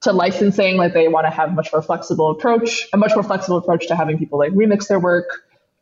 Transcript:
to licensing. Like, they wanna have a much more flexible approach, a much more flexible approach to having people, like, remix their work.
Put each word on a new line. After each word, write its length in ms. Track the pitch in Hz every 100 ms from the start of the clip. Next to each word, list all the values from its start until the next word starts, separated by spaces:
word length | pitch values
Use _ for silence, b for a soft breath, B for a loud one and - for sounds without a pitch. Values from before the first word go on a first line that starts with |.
to 100 | -
licensing. 680 | 190 180 196 202 196 190 185
Like, 160 | 175
they 140 | 170 165
wanna 240 | 160 156
have 180 | 160 156
a 40 |
much 200 | 156 151
more 80 | 156
flexible 480 | 156 165 - 165 156
approach, 580 | 156 247 233 233 - -
a 40 | 202
much 180 | 220 214
more 80 |
flexible 340 | 202 190 190 175
approach 300 | 175 165 -
to 80 | 165
having 240 | 160 156
people, 180 | 156 143
like, 140 | 147
remix 360 | 190 220 202 -
their 120 | 196
work. 260 | 180 175 175 - _ _ _ _